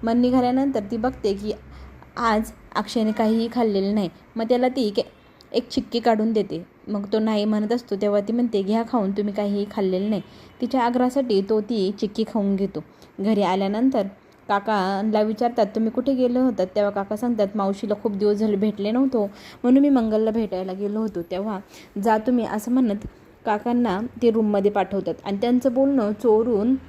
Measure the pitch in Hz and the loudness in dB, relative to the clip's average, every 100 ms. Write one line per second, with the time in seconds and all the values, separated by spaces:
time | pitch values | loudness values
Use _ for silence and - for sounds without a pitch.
0 | 226 240 247 254 247 254 277 262 202 233 | 0 2 4 4 2 2 0 -2 -4 -4
1 | 240 262 214 196 208 214 - - - - | -4 -2 -4 -2 -4 -8 -12 -20 -20 -20
2 | - - 233 214 226 - - - 208 240 | -18 -4 0 0 -2 -10 -8 -6 -4 -2
3 | 214 220 220 226 226 240 226 202 196 208 | 0 2 2 2 0 0 0 2 0 0
4 | 185 - - - 226 247 254 262 220 202 | -2 -6 -14 -8 0 2 2 0 -2 -2
5 | - - - - - - 233 - - 240 | -4 -8 -20 -20 -4 -4 -2 -6 -4 -2
6 | 240 220 220 220 196 160 180 _ - 208 | 2 2 2 0 -2 -6 -12 _ -8 -6
7 | 202 220 220 214 208 214 208 240 - 196 | -2 -2 0 0 0 0 0 -2 -4 -2
8 | 208 208 202 233 247 208 190 220 233 247 | 0 0 0 -2 0 0 0 -2 0 0
9 | 196 196 208 202 208 202 202 202 190 185 | 0 -2 -2 -2 -2 -2 -4 -2 -2 0
10 | 202 208 - - - - 247 262 240 247 | -2 -4 -6 -18 -20 -8 -2 0 0 2
11 | 254 254 254 196 196 220 208 233 190 202 | 0 0 0 0 2 0 0 -2 -2 -2
12 | 214 208 220 226 196 196 196 151 - - | -4 -2 -4 0 0 0 -2 -4 -12 -20
13 | - - 196 208 190 190 196 208 262 262 | -20 -6 0 2 2 0 0 0 0 0
14 | 196 - - - - 202 202 214 185 196 | -4 -6 -20 -20 -2 -2 0 0 0 0
15 | 214 214 214 214 240 247 202 220 226 226 | 0 2 0 0 -2 2 0 0 -2 0
16 | 269 269 254 247 262 208 185 - 202 202 | 0 2 2 2 2 0 -2 0 0 0
17 | 196 214 247 226 202 208 196 196 214 208 | -4 -4 -2 0 0 0 -2 -2 -2 -2
18 | 226 196 208 208 214 202 214 208 202 233 | -2 0 2 2 2 2 0 0 -2 2
19 | 269 254 202 - - - 247 262 285 269 | 2 2 -2 -6 -20 -4 4 6 6 4
20 | 220 214 220 220 214 185 190 185 202 214 | 4 2 2 0 -2 -4 -6 -6 -4 -2
21 | 220 196 170 185 208 196 - - - - | -4 -4 -6 -6 -4 -6 -10 -20 -14 -4
22 | 208 220 220 247 220 214 214 247 247 208 | 2 2 2 0 0 -4 -2 0 2 0
23 | - - - - - 208 240 240 240 185 | -8 -18 -20 -12 -4 -2 0 0 0 0
24 | 233 - 240 220 214 202 196 208 190 196 | -4 0 2 4 2 2 2 2 0 -2
25 | 185 160 - 196 240 247 262 240 277 277 | -4 -6 -6 -2 2 2 2 2 2 2
26 | 208 208 240 214 226 220 220 262 | 0 0 4 4 4 2 2 0